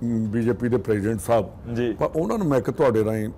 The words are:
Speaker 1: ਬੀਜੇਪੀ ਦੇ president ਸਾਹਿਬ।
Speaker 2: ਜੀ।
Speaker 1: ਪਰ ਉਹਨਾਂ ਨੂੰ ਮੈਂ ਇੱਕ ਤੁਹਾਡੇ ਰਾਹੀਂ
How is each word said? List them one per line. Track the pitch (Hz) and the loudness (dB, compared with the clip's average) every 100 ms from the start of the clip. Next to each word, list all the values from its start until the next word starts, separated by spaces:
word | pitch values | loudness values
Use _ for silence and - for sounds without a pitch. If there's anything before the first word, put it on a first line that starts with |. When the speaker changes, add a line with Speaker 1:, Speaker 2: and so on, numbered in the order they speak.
Speaker 1:
ਬੀਜੇਪੀ | 117 113 110 113 113 104 120 | -4 -2 -2 0 0 0 0
ਦੇ | 120 | 0
president | 95 104 101 113 | 0 0 0 -2
ਸਾਹਿਬ। | - 117 92 - 117 | 2 2 0 -8 -8
Speaker 2:
ਜੀ। | 117 120 | -2 -2
Speaker 1:
ਪਰ | 98 147 156 | 0 -2 -2
ਉਹਨਾਂ | 190 226 | -2 0
ਨੂੰ | 175 | 2
ਮੈਂ | 135 | 2
ਇੱਕ | 117 | 0
ਤੁਹਾਡੇ | 123 139 110 | 2 4 4
ਰਾਹੀਂ | 107 110 107 | 2 0 -4